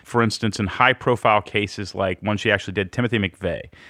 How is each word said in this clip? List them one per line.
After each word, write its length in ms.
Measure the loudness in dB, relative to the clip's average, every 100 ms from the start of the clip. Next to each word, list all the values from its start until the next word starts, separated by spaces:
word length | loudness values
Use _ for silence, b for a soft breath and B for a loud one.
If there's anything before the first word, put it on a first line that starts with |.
for 200 | b 0
instance, 360 | 2 0 -2 -2
in 60 | -2
high-profile 800 | 2 2 4 0 2 4 2
cases 500 | 2 -4 -4 -6 -8
like 260 | -2 -2 -2
one 140 | -2 -2
she 140 | 2
actually 220 | 0 0
did, 180 | -6 -4
Timothy 280 | -2 -2 0
McVeigh. 500 | -2 -4 -6 -6 -10 B B